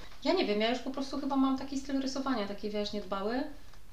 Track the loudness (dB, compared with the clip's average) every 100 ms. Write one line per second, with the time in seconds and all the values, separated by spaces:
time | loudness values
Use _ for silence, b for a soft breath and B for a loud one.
0 | B B 2 2 4 4 4 2 -2 -4
1 | -4 -2 0 4 4 4 -2 -4 -2 0
2 | 0 0 0 0 0 -2 -2 -2 0 -2
3 | -2 0 0 0 -2 B B B -4